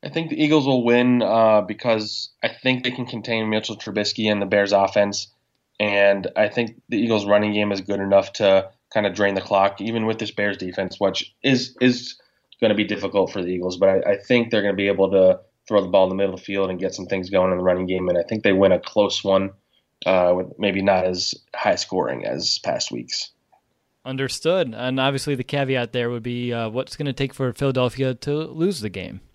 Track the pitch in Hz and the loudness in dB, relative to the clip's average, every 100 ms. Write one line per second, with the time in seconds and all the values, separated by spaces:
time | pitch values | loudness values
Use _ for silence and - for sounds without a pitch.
0 | - 165 165 - 151 156 135 127 117 120 | -6 -6 -6 -2 2 2 4 2 4 4
1 | 123 123 104 113 113 107 101 107 123 110 | 6 4 4 4 6 4 2 -6 -2 -2
2 | 107 - - _ 110 - 127 127 127 123 | -2 -10 -14 _ -8 -2 -2 0 -2 -6
3 | 120 117 113 113 107 110 - 107 - 107 | -8 -8 -6 -4 -2 -2 -4 -10 -6 -4
4 | 104 - 107 104 98 104 98 98 98 107 | -4 -2 0 0 2 2 4 4 4 2
5 | 101 101 - _ _ _ _ _ 104 101 | 0 -2 -10 _ _ _ _ _ -2 4
6 | 101 101 95 - 104 - 117 - _ 113 | 4 4 -2 0 0 0 -4 -6 _ -2
7 | 117 107 101 104 104 104 104 98 95 98 | 2 0 2 2 2 0 -2 -2 -4 -4
8 | 98 98 98 - 104 95 95 _ _ 110 | 4 2 2 0 4 4 2 _ _ -2
9 | 101 92 101 98 92 101 98 98 104 113 | -2 0 0 0 0 2 2 0 -4 -2
10 | 110 110 104 - 104 95 92 90 95 - | -2 -2 -6 -4 -4 -4 -8 -6 -8 -2
11 | 98 95 - _ 135 127 - - 127 120 | -2 -2 -10 _ 0 0 -2 0 2 2
12 | - - _ _ _ - 110 104 101 104 | -8 -18 _ _ _ -2 0 0 -2 -4
13 | 98 101 92 101 90 92 90 90 95 95 | -2 0 0 -2 -6 -4 -6 2 2 4
14 | - 98 - 123 117 110 101 98 101 95 | 0 -2 2 0 2 0 0 0 0 2
15 | 95 95 92 92 _ _ _ 104 95 95 | 2 6 6 4 _ _ _ 0 4 4
16 | 92 95 98 92 - 98 95 92 92 - | 4 2 -2 -2 -6 -2 -2 -2 -6 -6
17 | 90 98 92 95 92 90 92 90 92 92 | -6 -6 0 0 2 2 0 0 0 -2
18 | 90 87 85 110 104 95 98 90 - - | 0 -2 -2 -2 0 4 4 4 0 0
19 | 101 - 98 95 98 - _ _ _ _ | 0 0 0 0 0 -8 _ _ _ _
20 | 92 95 90 90 90 - 107 98 98 95 | 0 2 4 2 -2 -4 -2 0 2 2
21 | 92 92 - - _ - 107 92 - 92 | 2 -2 -6 -8 _ -4 -2 -2 -2 -4
22 | 64 64 50 65 - - - 65 - 60 | -2 -4 -6 -6 -4 -4 -4 -4 -6 -8
23 | 60 - - _ _ _ _ _ _ _ | -8 -10 -10 _ _ _ _ _ _ _
24 | 131 131 135 - 160 185 147 113 127 131 | -12 -6 -6 -2 0 0 -2 -4 -4 0
25 | 131 139 151 131 127 147 135 131 120 123 | 0 -2 -4 -6 -4 -4 -2 -2 -2 -4
26 | 120 120 117 120 123 117 113 113 - - | -4 -4 -6 -6 -4 -4 -4 -6 -8 -6
27 | 147 127 135 - 131 117 139 131 127 127 | -6 -4 -6 -4 -6 -2 -2 0 -2 0
28 | 131 127 - 147 160 160 180 170 104 95 | -4 -4 -4 -4 -4 -2 -2 -2 -8 -8
29 | 90 95 - | -12 -14 -18